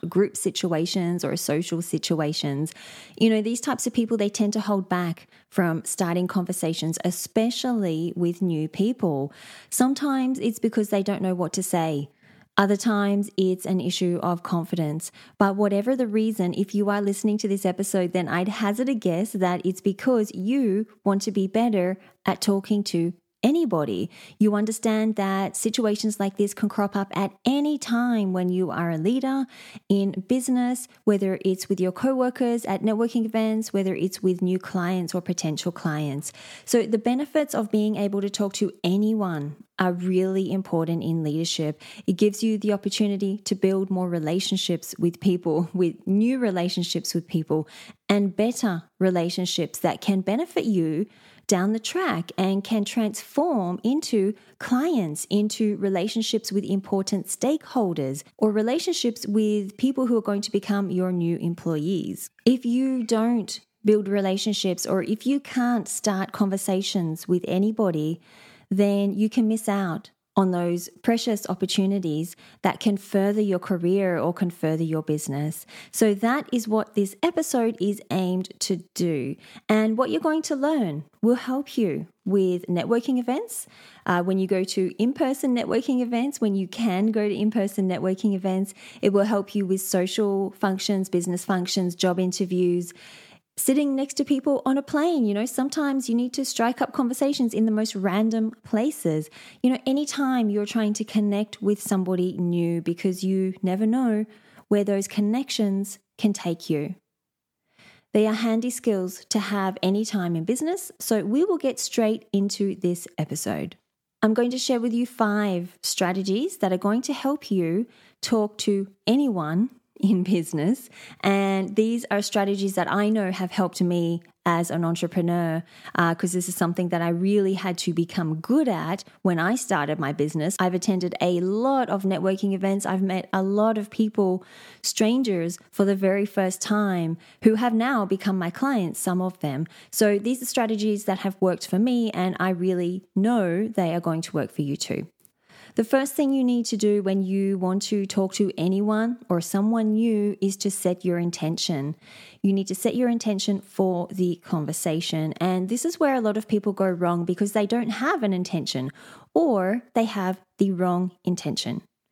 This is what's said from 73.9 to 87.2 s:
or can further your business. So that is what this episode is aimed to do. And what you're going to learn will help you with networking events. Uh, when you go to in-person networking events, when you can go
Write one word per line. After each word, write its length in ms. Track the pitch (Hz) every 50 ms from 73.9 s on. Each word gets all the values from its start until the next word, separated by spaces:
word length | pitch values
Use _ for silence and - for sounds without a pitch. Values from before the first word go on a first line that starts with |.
| 190 196 196 185 175
or 160 | 156 117 165 175
can 160 | - 190 175
further 340 | 170 - - 160 160 160 165
your 200 | 160 156 156 156
business. 640 | - 151 151 - - 139 143 147 156 160 - - - - - - -
So 240 | - - 226 214 208
that 340 | 196 214 226 254 302 - -
is 160 | - 240 214
what 280 | 220 214 220 214 - -
this 200 | 208 202 190 - -
episode 560 | - 339 339 330 320 - - 254 226 226 226 -
is 220 | 185 208 202 208 - -
aimed 420 | - 190 185 180 180 185 185 - - -
to 160 | - - 196 170 - _ -
do. 400 | - 180 170 160 139 123 135 147 - - - - - - -
And 260 | 220 214 220 220 220
what 140 | 220 262 294
you're 120 | 311 320
going 200 | - 320 302 320 311
to 120 | - 302
learn 480 | 269 269 294 320 294 226 170 143 151 151 - _ _
will 140 | - 226 247
help 420 | 240 - - 254 269 277 - -
you 300 | - 226 180 139 147 160 - _ _ -
with 400 | 190 190 202 190 185 180 175 175
networking 540 | - 175 175 127 180 233 233 240 - 262 247
events. 480 | 240 240 247 320 466 453 - - - - - - - - - - -
Uh, 160 | - 180 175 175
when 160 | 185 190 190
you 80 | 190
go 160 | 185 202 185 190
to 280 | 190 - 202 190 180 -
in-person 580 | - 214 240 285 - 330 254 277 - - 269 247
networking 460 | 240 - - - 226 247 - 262 247
events, 400 | 247 233 247 226 247 277 285 -
when 140 | 240 214 196
you 120 | 196 190
can 440 | - - - 233 226 180 185 208 220
go 180 | 214 220